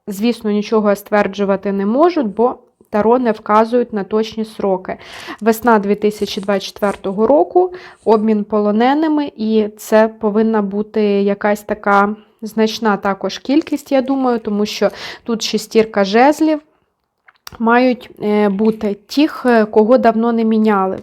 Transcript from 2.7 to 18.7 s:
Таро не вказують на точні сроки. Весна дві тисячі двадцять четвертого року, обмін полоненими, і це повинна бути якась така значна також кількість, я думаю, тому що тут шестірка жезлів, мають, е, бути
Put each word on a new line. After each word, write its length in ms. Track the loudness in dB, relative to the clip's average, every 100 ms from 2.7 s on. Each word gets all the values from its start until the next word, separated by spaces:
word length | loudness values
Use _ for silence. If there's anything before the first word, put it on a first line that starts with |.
| _ _
Таро 280 | 0 2 2
не 140 | 2
вказують 600 | -2 2 2 4 0 -2
на 120 | -4
точні 400 | -4 -4 -4 -6
сроки. 520 | -10 -4 -2 -2 -4 -12 -14 -18 -16 -4
Весна 380 | -2 0 2 2
дві 160 | 2
тисячі 460 | 0 0 -2 -6 -6
двадцять 280 | -4 -4 -4
четвертого 580 | -6 -4 -4 -8 -2 2
року, 460 | 2 2 0 0 -4 -18 -8
обмін 400 | 0 2 2 0
полоненими, 880 | -2 -2 0 2 2 2 0 0 -2 -6
і 320 | 0 0 0 -6
це 320 | 0 2 2
повинна 540 | 0 -2 0 0 0
бути 400 | -2 -4 -4 -2
якась 600 | 0 2 0 0 -2 -2
така 540 | -4 -6 2 2 2 -2 _ _
значна 540 | -8 0 0 0 -2 -2
також 420 | -2 -4 -6 -8
кількість, 540 | -2 0 0 -6 -2
я 100 | -2
думаю, 360 | 0 -2 0 -2
тому 280 | -2 -2 -2
що 240 | -2 -2 -2 -12 -14
тут 180 | -6 -6
шестірка 640 | -4 -6 0 0 0 0
жезлів, 560 | 0 4 4 4 0 0 -6 _ _ _ _ _ _ _ -20 -4
мають, 520 | 2 4 2 0 -8 -8
е, 260 | -2 0 0
бути 460 | 2 0